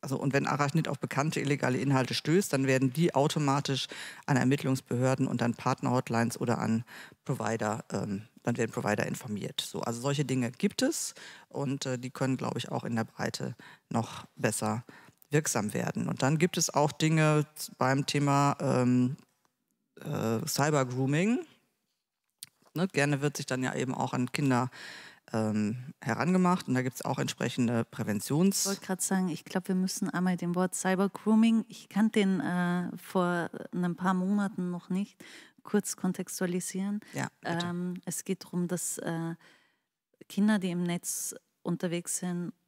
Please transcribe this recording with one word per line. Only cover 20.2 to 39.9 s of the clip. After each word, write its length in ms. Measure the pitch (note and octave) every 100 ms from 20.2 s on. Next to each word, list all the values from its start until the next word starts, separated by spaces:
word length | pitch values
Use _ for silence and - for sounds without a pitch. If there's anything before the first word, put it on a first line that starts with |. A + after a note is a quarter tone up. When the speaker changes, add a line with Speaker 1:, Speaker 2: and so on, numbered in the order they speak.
| A2 A2+ -
Speaker 1:
Cybergrooming. 960 | - C#3+ D3+ B2+ B2+ C3+ D3 G3+ B3+ E4+ _ _ _ _ _ _ _ _ _ - _ _ D3+
Ne, 120 | F#3
gerne 320 | - C#3+ C#3+
wird 160 | D3 -
sich 80 | -
dann 180 | B2+
ja 100 | B2+ -
eben 180 | B2+
auch 200 | - B2+
an 180 | B2+ B2+
Kinder, 380 | - C#3+ B2 C3 - - - - - -
ähm, 460 | A2+ G#2+ G#2+ G#2 B2 B2+ -
herangemacht 680 | - A2 C#3+ F#3 F3+ F3+ -
und 80 | B2+
da 60 |
gibt's 180 | B2+ -
auch 160 | - C#3
entsprechende 680 | C3+ - B2+ - A#2+ A#2+ A2+
Präventions- 760 | - G#2+ G#2 - C#3+ F#3+ F#3+
Speaker 2:
Ich 40 | G3
wollte 180 | G3 -
grad 160 | F#3
sagen, 280 | - F#3+ F#3
ich 140 | -
glaub, 240 | - F#3 F3+
wir 80 | F#3
müssen 340 | F#3 - G3
einmal 280 | - F#3 F3
dem 180 | F3 F3
Wort 200 | F#3 -
Cybergrooming, 920 | F#3+ F#3 G3 - G#3 A3 A3+ A3+ -
ich 220 | - -
kannte 300 | G3 A3 A3
den, 200 | G3 F#3
äh, 500 | D#3 F3+ F3 F3 F3 -
vor 520 | - F#3+ F3 F3 E3 - -
ein 220 | F3 F3+ E3+
paar 180 | F3+
Monaten 560 | F#3 F#3 G#3 G3 - F3+
noch 200 | F3 -
nicht, 300 | F#3 G3+ _ - - - _
kurz 320 | - G#3 - -
kontextualisieren. 1040 | F#3 F3+ F#3 - F#3 F3+ - F#3 G3 G#3 -
Speaker 1:
Ja, 140 | C#3 C3+ _
bitte. 240 | - E3+ F3
Speaker 2:
Ähm, 360 | F3 F3+ F3+ -
es 180 | E3
geht 200 | - F#3+
drum, 240 | - F3+ F3
dass, 320 | F3 - -
äh, 360 | E3+ E3 E3 E3 - _ _ _ _